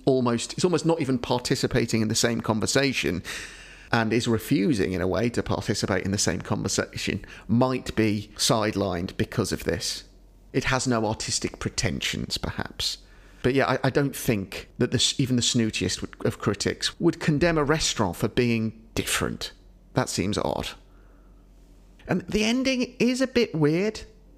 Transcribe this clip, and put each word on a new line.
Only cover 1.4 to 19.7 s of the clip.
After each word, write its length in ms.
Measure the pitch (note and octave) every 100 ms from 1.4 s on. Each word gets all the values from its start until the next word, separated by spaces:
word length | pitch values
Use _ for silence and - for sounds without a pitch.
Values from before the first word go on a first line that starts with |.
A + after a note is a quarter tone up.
| - C3+ B2+ B2+ A#2+ A2+
in 60 | G#2+
the 80 | A2
same 260 | A#2+ A2+
conversation 800 | - A2 G2+ C3+ C#3 A#2+ C#2+ F2 - - - - - - -
and 200 | A#2 A2
is 160 | A#2 A#2+
refusing 640 | A2+ - D3+ G3 A2 D#2
in 80 | F2+
a 60 | F#2
way 220 | F2+ A#2+
to 140 | A2+
participate 600 | - - - G2+ - F#2+
in 80 | G2
the 60 | G2
same 240 | - F#2
conversation, 840 | - G#2+ G2+ - - - - G2+ - - -
might 480 | A#2 C3 B2+ - -
be 360 | A2 G#2 G2 -
sidelined 800 | - A#2 G#2+ G2 G2+ F2 F#2 -
because 340 | G#2+ - F#2+
of 120 | -
this. 400 | - E2+ - - - - - - -
It 120 | C#3+ C3
has 220 | C3 C3
no 180 | A#2 G#2+
artistic 540 | A2 - - - -
pretensions, 800 | G#2 - F#2 C#2 - - B1 -
perhaps. 640 | - - - - - - - - - -
But 100 | B2
yeah, 140 | C3+ A2+
I, 120 | C3 C3+
I 40 |
don't 260 | D3 C#3 -
think 540 | - G#2+ F#2 - - -
that 140 | B2
the 60 | A#2
s-, 200 | - -
even 160 | B2+ B2
the 60 |
snootiest 600 | - B2 A2 - F#2+ -
would, 140 | - - -
of 140 | -
critics 600 | - G#2 F#2+ - - -
would 200 | E3+ -
condemn 380 | - D3 E3+ D#3+
a 60 |
restaurant 520 | C#3 D#3+ - - F#2+ E2+
for 100 | A2
being 540 | - A#2+ A#2 A2 - - -
different. 560 | - - A#1 - - - -